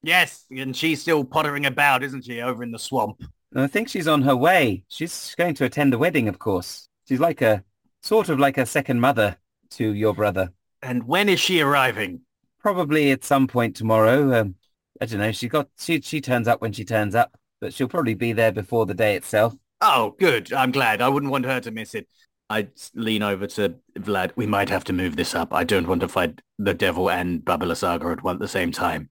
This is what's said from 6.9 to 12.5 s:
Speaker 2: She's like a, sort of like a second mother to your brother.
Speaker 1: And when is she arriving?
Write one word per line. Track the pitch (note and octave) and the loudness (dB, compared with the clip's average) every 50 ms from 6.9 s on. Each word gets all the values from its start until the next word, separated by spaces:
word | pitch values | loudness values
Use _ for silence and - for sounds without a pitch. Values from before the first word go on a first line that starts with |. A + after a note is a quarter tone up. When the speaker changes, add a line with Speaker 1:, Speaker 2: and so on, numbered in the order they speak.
| _ _ _ | _ _ _
Speaker 2:
She's | _ C3+ B2+ | _ -2 0
like | D3+ E3+ D3+ - | 0 0 0 2
a, | C3 A2+ G#2+ G2 - _ _ _ _ _ _ _ | 2 2 2 2 -2 _ _ _ _ _ _ _
sort | - - G#3+ A3 G#3 - | -4 2 2 2 2 2
of | D3+ C3 | 2 2
like | C#3+ C#3 C3+ C#3 | 2 2 2 0
a | B2+ | -2
second | - - D3+ C#3 - C3 A#2+ | 0 -2 -4 -2 0 0 2
mother | A#2 B2+ A#2 A2+ G#2 G2+ F#2 _ _ _ _ _ _ _ | 2 2 4 4 2 0 0 _ _ _ _ _ _ _
to | - - A#2 G#2+ G#2 | -6 -2 -2 -2 0
your | G2+ G#2+ G#2+ G2 | 2 2 0 2
brother. | F#2+ G#2+ G#2 F2+ F#2+ F#2+ F2+ - _ _ _ _ _ | 2 0 0 2 0 -2 -4 -4 _ _ _ _ _
Speaker 1:
And | - B2+ B2 B2 A2+ | -8 -4 -4 -4 -2
when | A#2 D#3 F#3 G#3 G3+ | 0 2 2 4 4
is | F#3 - | 2 2
she | - - F#3 E3 | 2 2 2 2
arriving? | D3+ C#3 C#3+ C#3+ C3 B2+ A2 G#2 G#2+ F2+ F2 E2+ _ _ _ _ _ _ | 4 4 4 4 4 2 2 -2 -4 -6 -6 -12 _ _ _ _ _ _